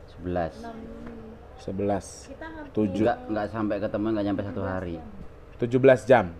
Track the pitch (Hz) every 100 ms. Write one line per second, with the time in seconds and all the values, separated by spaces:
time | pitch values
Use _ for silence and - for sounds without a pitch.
0 | - - 87 90 80 - - - - -
1 | - 226 220 - - - - 98 101 98
2 | - - - - - - - 107 107 95
3 | 113 - - 107 104 110 107 104 104 107
4 | 110 107 101 98 101 95 95 92 87 82
5 | 78 - - - - - 120 127 131 127
6 | - 123 90